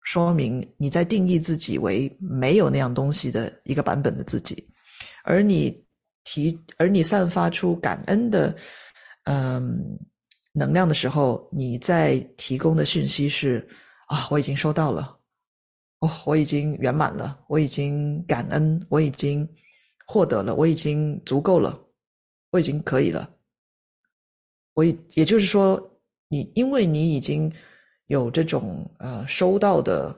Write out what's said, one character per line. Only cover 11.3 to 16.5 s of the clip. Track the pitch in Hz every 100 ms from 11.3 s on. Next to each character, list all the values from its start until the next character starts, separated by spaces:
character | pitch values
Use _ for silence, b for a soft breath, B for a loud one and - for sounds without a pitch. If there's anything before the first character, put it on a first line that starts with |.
| 120 -
你 | 160 127 120
在 | - 175 156 135 127 -
提 | - 131
供 | 160 160
的 |
讯 | 147 180 139
息 | 139 143
是 | - 143 120 - B B B B
，“啊， | 147 131
我 | 147
已 |
经 | 139 139
收 | 156
到 | 151 156
了。 | 90 135 - _ _ _ _ _ _ _ _
哦， | 160 - -
我 | 156
已 |
经 | 151